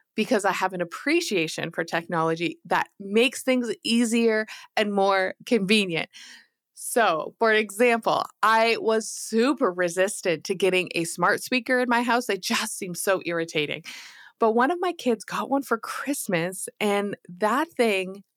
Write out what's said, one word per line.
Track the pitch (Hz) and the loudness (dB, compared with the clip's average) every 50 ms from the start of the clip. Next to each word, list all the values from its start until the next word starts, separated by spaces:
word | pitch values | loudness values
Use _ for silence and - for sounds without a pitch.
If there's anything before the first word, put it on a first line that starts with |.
| _ _ - | _ _ -4
because | - 214 - 247 208 196 | -4 0 2 2 2 2
I | 196 175 | 2 0
have | - 190 190 190 | 0 -2 -2 -2
an | 180 | -2
appreciation | 175 170 - - - 277 320 349 339 - 220 175 160 160 - - 147 165 | -6 -6 -6 -8 -2 0 0 0 0 0 0 0 0 -2 -4 -6 -6 -6
for | - - 170 | -4 -6 -6
technology | 170 - 170 170 - 180 165 160 165 165 165 175 160 - - _ | -2 -4 -4 -4 -2 -2 0 0 0 0 0 -2 -4 -4 -6 _
that | 175 190 170 - - _ - | -2 0 0 0 -2 _ -16
makes | 196 196 202 226 240 262 - - - | -10 -2 2 2 2 2 0 -2 -2
things | 269 254 254 240 226 - - - | 0 0 0 0 -2 -6 -6 -2
easier | - 226 233 240 226 226 233 233 226 220 214 220 - - - - - - | 0 2 2 2 2 2 4 4 4 2 2 -2 -4 -10 -18 -16 -6 -2
and | - 220 208 202 | -2 0 0 2
more | 196 196 196 196 190 185 - - _ - | 2 2 2 2 2 0 -2 -4 _ -4
convenient. | - 247 220 196 185 220 214 196 185 165 156 - - _ - - - - - - _ _ _ _ _ _ | 0 0 2 4 4 4 4 4 2 -2 -4 -4 -6 _ -20 -20 -20 -20 -20 -20 _ _ _ _ _ _
So, | - - - - 247 220 196 165 156 - - - - | -14 -10 -4 0 2 4 4 2 0 -2 -6 -4 0
for | 233 220 214 | 2 2 4
example, | 214 220 208 196 202 247 240 233 226 - 180 151 - - - - - - | 2 2 0 0 2 4 4 4 2 2 0 0 0 0 -4 -4 0 2
I | 214 220 226 226 233 226 - | 4 4 4 4 4 2 0
was | - 220 220 220 214 - | 0 0 0 0 0 -4
super | - - - - 220 226 233 269 302 - 262 190 | -10 -10 -10 -4 0 2 2 2 2 2 0 0
resistant | 180 180 180 175 165 185 185 208 - - - 196 165 151 - | 0 0 -2 0 2 2 0 0 0 -4 -2 -2 -2 -2 -2
to | - 196 | -6 -4
getting | 165 196 185 185 180 180 - - | 0 2 2 2 2 0 0 -4
a | 170 170 | -4 -4
smart | 170 - - 175 190 202 - - | -4 -2 0 0 2 2 0 -2
speaker | - 254 254 226 - 262 247 | -2 -2 -2 0 0 0 0
in | 254 247 | 2 2
my | 240 233 247 | 0 0 2
house. | 240 247 240 240 | 2 0 0 0
They | - 202 190 | 0 -4 -4
just | - - 226 - 220 214 - | -2 -2 -2 -2 -2 -4 -6
seem | - 208 180 170 | -8 -8 -8 -8
so | - - 202 190 175 - | -4 0 0 0 0 0
irritating. | 165 170 165 165 165 - 160 147 147 147 156 170 - - - - - - - - - _ - | -4 -4 -4 -4 -4 -2 -4 -4 -4 -6 -10 -10 -14 -18 -18 -18 -20 -20 -20 -20 -16 _ 0
But | 233 220 220 | 2 2 4
one | 233 247 277 | 4 2 2
of | 349 349 | 2 0
my | 381 359 339 | -2 -2 -4
kids | 339 - 254 226 202 - | -2 0 -2 -2 -2 -2
got | - - 180 214 - | -8 -6 -6 -4 -2
one | 262 277 269 | -2 -2 0
for | - 240 220 | 0 -4 -4
Christmas, | - - - - - 262 285 - - - 190 165 165 180 190 - - - - - | -4 -8 -10 -8 -6 -6 -6 -6 -4 -2 -2 0 0 -2 -6 -8 -12 -12 -6 -2
and | 220 208 202 202 202 202 - - _ - 180 180 | 0 0 2 0 0 -2 -6 -10 _ -18 -8 -2
that | 208 208 226 269 320 339 _ | 0 0 2 0 -2 -2 _
thing | - 240 226 202 190 185 185 190 196 - _ _ | 0 0 2 2 0 -2 -4 -8 -14 -18 _ _